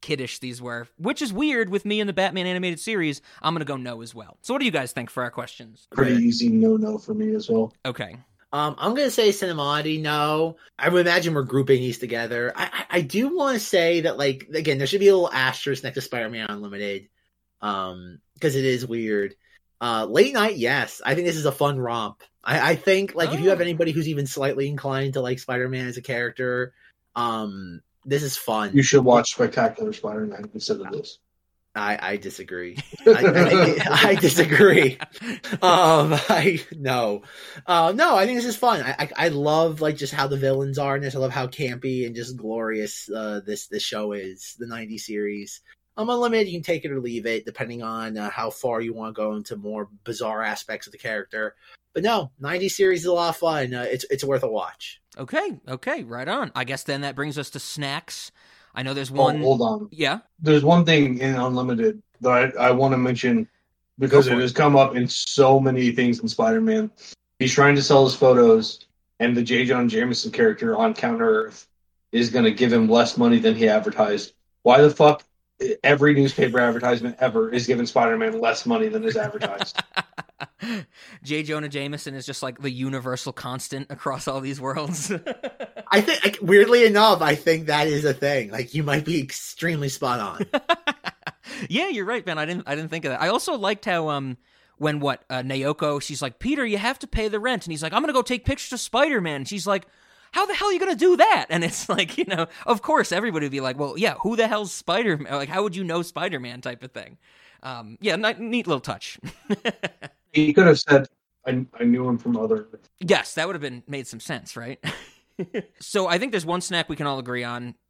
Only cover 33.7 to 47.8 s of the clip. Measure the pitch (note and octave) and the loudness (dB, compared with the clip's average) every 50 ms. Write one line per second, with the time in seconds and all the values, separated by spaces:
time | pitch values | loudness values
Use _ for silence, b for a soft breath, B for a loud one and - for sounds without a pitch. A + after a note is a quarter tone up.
33.7 | - - - - - - - G#3+ G3 G3+ F#3+ E3 C3+ F3 E3 D#3 D3+ - G#3+ G3 | 4 0 0 2 4 4 6 6 4 6 4 4 6 6 4 4 8 8 8 8
34.7 | E3 - D#3 C3 C3 - - - B B B A#3 B B B B B B - F3+ | 8 8 6 4 2 -2 -14 -16 B B B -10 B B B B B B 4 6
35.7 | F3 F3+ F3+ D#3+ E3 D#3 D3 D3+ D#3 C#3+ - - A3 E3+ D3 F#3+ F3 D#3 - - | 6 6 8 6 6 6 6 4 2 0 2 2 2 4 4 2 0 0 -6 -10
36.7 | - D#3+ C#3+ C3 B2+ B2 A#2 G#2+ G#2 G2+ B B B B B B B B B - | -14 -8 -4 -2 -2 0 0 -2 -2 -4 B B B B B B B B B 2
37.7 | F3+ E3+ E3 E3 F#3+ A3+ D#4+ F4 C#4 G3 G3 A3+ B3+ A#3+ A#3 B3 G#3+ - - B3 | 4 4 4 4 4 4 4 4 6 4 4 2 0 -2 -2 -4 -4 0 2 2
38.7 | A3+ F3 B2 B2 C3+ - D3 C#3+ - - D3+ E3+ D#3 C#3+ C#3+ D3 D3+ D#3 E3 E3 | 2 2 -2 -4 -4 -4 -6 -6 -2 0 0 0 0 0 0 2 2 4 2 2
39.7 | D#3 D#3 D#3 D3+ D3+ D3 C#3+ C3+ - D3 C#3 C#3 C#3+ C3+ C3+ C3+ C3+ C3+ C#3 C#3 | 0 0 -2 -2 -2 -4 -8 -8 -2 -2 -2 -2 -2 -2 0 0 0 0 -2 -4
40.7 | C3+ C#3 C#3+ C#3 C#3 C#3 C#3+ C3+ B2+ C#3+ C3 C3 B2+ C#3+ B2+ B2 B2+ - D3+ B2+ | -4 -4 -2 -2 -2 -2 -4 -6 -4 -4 -4 -4 -2 -4 -6 -6 -6 -6 -6 -6
41.7 | B2 B2+ B2+ C3+ C3 B2+ B2 A#2+ A#2 A#2 A#2+ A#2+ C3 B2 G#2+ G#2+ A2 A2+ A2+ A2 | -6 -6 -6 -6 -4 -4 -6 -6 -8 -10 -12 -12 -12 -12 -8 -8 -6 -6 -4 -4
42.7 | A2 G#2+ G#2+ G#2 - - - - G2+ A2 A2 G#2+ G#2 G#2 G2 G2 G#2+ G2+ - - | -4 -4 -6 -8 -10 -12 -12 -10 -8 -8 -6 -6 -8 -8 -8 -8 -10 -10 -10 -10
43.7 | F#2+ G#2+ - - - G#2+ G#2+ G#2 G2+ G2+ F#2+ F#2+ F#2+ F#2+ - - - _ A#2+ A#2 | -8 -8 -8 -6 -6 -6 -6 -6 -8 -8 -10 -12 -14 -16 -18 -20 -16 _ -14 -12
44.7 | A#2 A2+ A2+ G#2+ A2 G#2 - - A2 G#2 G#2 G#2 G#2 G#2 G2+ G2+ - - b b | -12 -12 -12 -12 -12 -14 -12 -10 -6 -6 -6 -6 -6 -8 -12 -14 -18 -20 b b
45.7 | b b _ _ _ - G#3+ A#3 B3 A#3+ A#3+ A#3+ A3+ A3+ G#3+ F#3+ F3 F3 D3+ - | b b _ _ _ -8 -4 -2 -2 0 0 0 2 0 0 0 -4 -8 -4 -4
46.7 | F3 D3+ - D#3+ C#3 C3+ A#2+ A#2+ A#2+ A#2 G#2 A#2 A2+ A2 - A2+ G#2 - A#2+ A2 | -4 -4 -4 -6 -8 -6 -6 -6 -8 -6 -4 -4 -4 -4 -6 -8 -10 -10 -10 -10
47.7 | A#2+ A#2+ | -8 -10